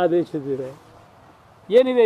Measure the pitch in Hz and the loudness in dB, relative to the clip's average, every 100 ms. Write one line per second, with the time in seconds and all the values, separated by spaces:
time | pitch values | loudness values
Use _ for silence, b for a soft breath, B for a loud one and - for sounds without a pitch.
0 | 175 175 160 156 139 131 131 143 - - | 0 0 -2 -8 -8 -8 -10 -16 -20 -20
1 | - _ - _ _ _ - 220 254 247 | -20 _ -20 _ _ _ 0 2 2 2